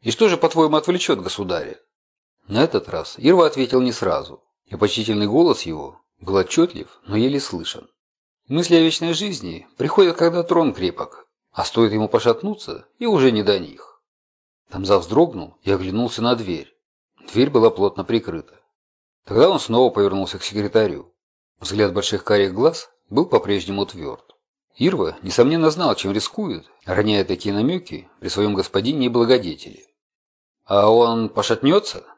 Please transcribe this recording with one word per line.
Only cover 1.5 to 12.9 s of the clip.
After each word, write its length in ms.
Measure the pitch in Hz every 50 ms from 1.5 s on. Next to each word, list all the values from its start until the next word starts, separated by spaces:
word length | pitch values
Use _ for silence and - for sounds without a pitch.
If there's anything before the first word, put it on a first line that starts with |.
| 87 80 76 - - _ _ _ _ _ _ _ _ _ _ _ _ _ _
На 160 | - 98 135
этот 260 | 156 160 - 101 - -
раз 260 | - 82 78 - - -
Ирва 280 | - 147 185 180 165
ответил 340 | 151 - 135 131 113 127 127
не 120 | 127 123
сразу, 520 | 117 - 107 95 82 69 - - 71 _ _ _ _ _ _
и 100 | _ 98
почтительный 500 | 85 104 104 - 117 107 113 107 104 104
голос 360 | 101 110 147 170 170 127 -
его 380 | - 82 80 76 71 53 - _ _ _ _ _
был 160 | - 87 98
отчётлив, 640 | 98 95 - - 160 170 175 - - - - _ _ _
но 100 | - 101
еле 240 | 107 117 131 143 139
слышен. 480 | 135 - - 87 82 - - - - _ _ _ _ _ _ _ _ _ _ _ _
«Мысли 280 | _ 135 160 175 - 175
о 60 | 165
вечной 340 | 160 160 156 - 165 170 165
жизни 520 | 156 202 208 180 120 101 87 82 82 - _ _
приходят, 400 | - 131 151 - - 190 175 165
когда 260 | - 170 170 170 175
трон 320 | 170 - 165 170 165 139 -
крепок, 540 | - 92 87 - - - - - - - _ _ _ _ _
а 120 | _ - -
стоит 280 | - - 117 117 107
ему 160 | 107 107 107 104
пошатнуться, 800 | - 110 - 120 110 - - 202 208 - - - 82 - - _